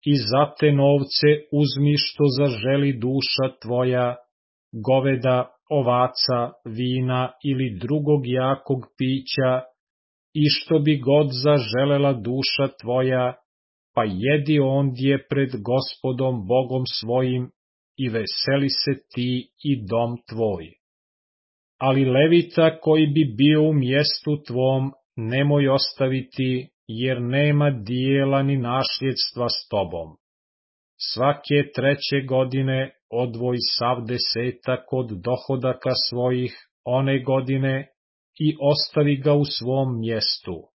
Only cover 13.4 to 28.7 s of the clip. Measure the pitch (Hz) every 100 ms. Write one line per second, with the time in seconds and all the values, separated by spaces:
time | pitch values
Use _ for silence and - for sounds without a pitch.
13.4 | _ _ _ _ _ - 110 92 120 147
14.4 | 143 151 135 135 139 123 135 139 - 143
15.4 | 135 113 101 127 135 - 131 127 131 127
16.4 | 95 127 123 131 127 - 110 123 127 127
17.4 | 127 _ _ _ _ - 127 113 101 -
18.4 | - 139 139 135 - 135 _ - 123 127
19.4 | - _ 147 135 98 117 117 120 - 113
20.4 | 110 92 82 _ _ _ _ _ _ _
21.4 | _ _ _ _ 131 135 131 127 160 170
22.4 | 170 - 160 160 - 156 151 143 147 104
23.4 | 143 151 156 151 127 135 147 - - 147
24.4 | 147 120 131 135 135 - _ - 113 131
25.4 | 143 147 139 135 - - 131 131 131 -
26.4 | 131 127 127 _ - 110 127 123 120 139
27.4 | 147 147 147 127 101 127 131 139 139 135
28.4 | 139 139 120